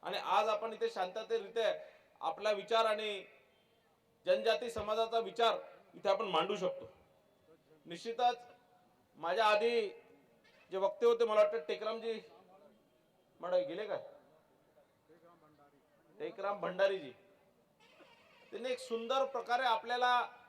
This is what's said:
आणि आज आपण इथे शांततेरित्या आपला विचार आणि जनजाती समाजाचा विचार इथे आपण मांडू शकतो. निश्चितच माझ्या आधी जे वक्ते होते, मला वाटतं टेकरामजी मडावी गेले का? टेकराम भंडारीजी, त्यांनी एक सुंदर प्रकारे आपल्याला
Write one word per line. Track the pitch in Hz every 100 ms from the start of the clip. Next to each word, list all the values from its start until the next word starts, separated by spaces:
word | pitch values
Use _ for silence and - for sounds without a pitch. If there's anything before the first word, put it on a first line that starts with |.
आणि | 160 196
आज | - 190 214
आपण | 214 226
इथे | 214 226
शांततेरित्या | 214 180 214 220 226 196 226 214 - - - _ _
आपला | - - 208
विचार | 202 190 226
आणि | 220 214 214 202 170 - _ _ _ _ _ _ _ _ 175
जनजाती | 185 214 214 247
समाजाचा | 220 208 220 226 226
विचार | 196 190 226 - - - -
इथे | - 196
आपण | 196
मांडू | 190 165 185 208
शकतो. | 180 - - - _ _ _ _ _ 165 _ - -
निश्चितच | 170 226 233 247 240 - - _ _ _ _ _ -
माझ्या | 165 220 214
आधी | 208 226 240 202 - - - _ _ _ _ _
जे | 185
वक्ते | 190 - 233
होते, | 233
मला | 233 214
वाटतं | 208 226 -
टेकरामजी | - 214 226 226 220 - - - - - _ _ _ _ _ _ _
मडावी | 170 180
गेले | - 175 208
का? | 185 - - _ _ _ _ _ _ _ _ _ 165 170 170 156 151 143 143 _ _ _ -
टेकराम | 156 165 196 196
भंडारीजी, | 175 185 196 190 139 - _ _ _ _ _ _ - - - - _ _ -
त्यांनी | 202 247
एक | 247
सुंदर | - 226 233 262
प्रकारे | 269 247 226 247
आपल्याला | 254 226 233 247 247 247 - -